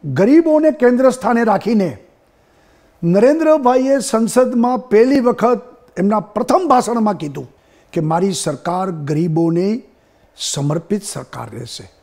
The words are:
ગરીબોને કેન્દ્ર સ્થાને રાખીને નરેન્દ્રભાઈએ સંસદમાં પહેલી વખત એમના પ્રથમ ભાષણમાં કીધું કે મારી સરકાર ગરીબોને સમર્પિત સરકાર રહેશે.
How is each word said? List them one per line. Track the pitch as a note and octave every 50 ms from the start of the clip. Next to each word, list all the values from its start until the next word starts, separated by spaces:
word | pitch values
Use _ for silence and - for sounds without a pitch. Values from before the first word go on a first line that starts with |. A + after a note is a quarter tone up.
| - D3+ C3
ગરીબોને | C3+ F#3+ A3+ C#4+ E4 E4 D#4+ D#4 D#4 D#4 D#4
કેન્દ્ર | - - B3 B3 B3 B3 C4 C4
સ્થાને | B3 B3+ - A#3+ A#3+ A#3 A#3
રાખીને | A3 G3+ F#3 - G3 A#3+ G#3+ F#3+ E3 A#2 G2 - _ _ _ _ _ _ _ _ _ _ _ _ _ _ _ _ _ _ _ -
નરેન્દ્રભાઈએ | E3+ F3 G3 A3+ C4 D4+ D#4+ D#4+ D#4 D#4 D#4 B3+ B3 B3+ C4 C4 C4+ C#4 C#4
સંસદમાં | - - - A3 A3+ G#3 - A#3+ B3+ B3 B3 A#3+ A#3 B3 B3+ B3+ B3 -
પહેલી | G#3 G#3+ A#3 C4 C#4+ C#4
વખત | A#3 B3 A#3 - G#3 A#3+ B3 G3+ - - - _ _ _ _
એમના | - F3+ G3+ G#3+ G#3+
પ્રથમ | - - - G#3+ A#3+ - - F#4+ F#4+
ભાષણમાં | D4+ C4 B3 - G#3 A#3+ A#3 A3 G#3 G3+
કીધું | D3 D#3 D3 C3+ D3 C3 - _ _ _ _ _ _ _ _ -
કે | F3
મારી | D#3 D#3 D#3+ F3 F#3 G3+ F3+
સરકાર | - - E3 C#3+ - - F3 F3 F#3 F#3+ F#3+
ગરીબોને | F3 D#3+ C#3+ C#3 D#3 D3 E3+ F3+ D#3 E3 E3 E3 E3 E3+ F#3 G3+ A3 C4 - _ _ _ _ _ _ _ _ _ _
સમર્પિત | - - - - D3 C#3 C#3+ D3 E3+ E3+ - G#3 G#3 -
સરકાર | - - C#3+ B2+ _ - B2 A#2 A2+
રહેશે. | G#2+ A2 B2 A#2 - - - F#2 _ _